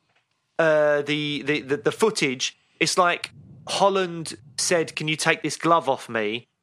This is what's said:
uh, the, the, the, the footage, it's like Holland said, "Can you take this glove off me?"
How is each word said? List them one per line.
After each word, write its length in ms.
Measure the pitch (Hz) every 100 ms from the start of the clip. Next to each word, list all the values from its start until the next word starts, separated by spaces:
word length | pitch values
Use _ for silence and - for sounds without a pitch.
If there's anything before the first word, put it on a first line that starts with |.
| _ _ _ _ _ -
uh, 420 | 160 151 151 147
the, 400 | 143 151 147 147
the, 180 | 135 151
the, 140 | 135 143
the 140 | 151
footage, 640 | - 220 214 147 131 - - _ -
it's 200 | 165 -
like 320 | 175 165 - - - - -
Holland 680 | - 202 196 185 170 156 - - -
said, 360 | - 175 160
"Can 140 | - 156
you 80 | 156
take 260 | 160 160
this 140 | 151 -
glove 320 | 160 165 139
off 200 | 123 -
me?" 380 | 113 104 117 - _